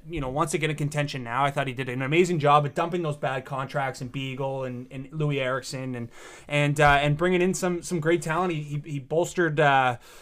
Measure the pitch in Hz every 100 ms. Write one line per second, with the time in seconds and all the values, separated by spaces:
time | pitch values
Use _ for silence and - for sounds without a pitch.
0 | 156 160 131 139 165 165 151 151 147 147
1 | 143 139 117 123 139 143 135 123 127 123
2 | 135 160 175 170 143 147 143 - 165 180
3 | 160 143 143 131 - 135 131 147 131 127
4 | 127 135 135 131 139 135 131 123 127 135
5 | 135 156 147 139 127 131 - 135 131 123
6 | 117 - - - - 147 147 147 147 143
7 | 147 147 180 180 185 180 180 175 - 180
8 | 156 170 165 160 185 160 147 147 156 143
9 | 127 156 165 - 170 151 147 135 127 117
10 | - -